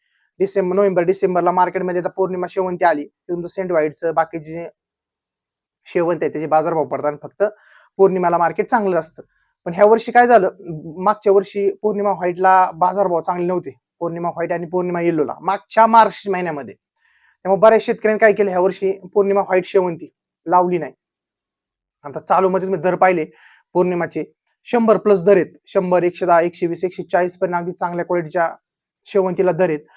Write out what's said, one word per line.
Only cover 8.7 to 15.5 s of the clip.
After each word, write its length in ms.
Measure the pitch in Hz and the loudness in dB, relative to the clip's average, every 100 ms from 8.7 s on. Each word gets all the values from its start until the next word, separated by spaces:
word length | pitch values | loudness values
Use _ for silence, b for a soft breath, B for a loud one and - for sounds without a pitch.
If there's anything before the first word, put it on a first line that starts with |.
| 240 202 170 | -2 0 -2
असतं. 240 | 156 - - _ _ _ 180 | -4 -12 -20 _ _ _ -6
पण 80 | |
ह्या 120 | 170 208 | 2 4
वर्षी 260 | 226 226 | 4 2
काय 160 | 240 240 | 2 6
झालं, 220 | 226 190 190 - 156 160 160 | 6 4 -4 -12 -14 -12 -4
मागच्या 360 | 190 208 185 | -2 0 2
वर्षी 380 | 196 196 202 196 - | 2 2 -2 -4 -2
पौर्णिमा 300 | 214 202 202 | -4 -2 -4
व्हाईटला 600 | 175 180 175 190 185 185 160 | -2 -4 0 4 4 2 0
बाजारभाव 460 | 180 185 185 165 | -2 0 0 -2
चांगले 240 | 170 180 180 | -4 -4 -2
नव्हते, 340 | 180 - - _ - | -4 -6 -14 _ -10
पौर्णिमा 300 | 170 170 175 | -8 -6 -8
व्हाईट 220 | 165 165 | -6 -6
आणि 140 | 175 170 | -6 -4
पौर्णिमा 360 | 180 180 175 | -4 -4 -2
येल्लोला 340 | 170 160 127 147 | 0 0 -2 -6
मागच्या 460 | 165 | -6